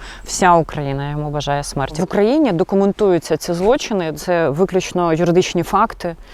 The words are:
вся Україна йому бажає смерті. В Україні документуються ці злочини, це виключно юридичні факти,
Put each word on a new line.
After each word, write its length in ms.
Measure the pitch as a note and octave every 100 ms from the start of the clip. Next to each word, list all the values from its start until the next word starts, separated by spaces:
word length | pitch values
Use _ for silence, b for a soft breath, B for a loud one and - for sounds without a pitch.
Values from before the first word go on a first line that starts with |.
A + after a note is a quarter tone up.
| B B
вся 300 | - - F#3
Україна 560 | E3+ D#3 D3+ C#3+ C3+ C#3+
йому 200 | D3 D3
бажає 340 | D3 D3 C#3+
смерті. 360 | C#3 - C3+ D#3
В 40 |
Україні 480 | F3+ - G#3 D4 D4
документуються 840 | E3 F3+ G3 G3 F#3 G#3 F3 - D#3+
ці 160 | -
злочини, 600 | F3 F#3+ C#4 - G#3 E3
це 360 | D3+ - F3 E3
виключно 640 | C#3+ F#3+ F#3 F3+ F3+ E3+
юридичні 500 | D#3+ F3 E3+ F3+ F3+
факти, 540 | E3 G3 A3 - F3 E3 B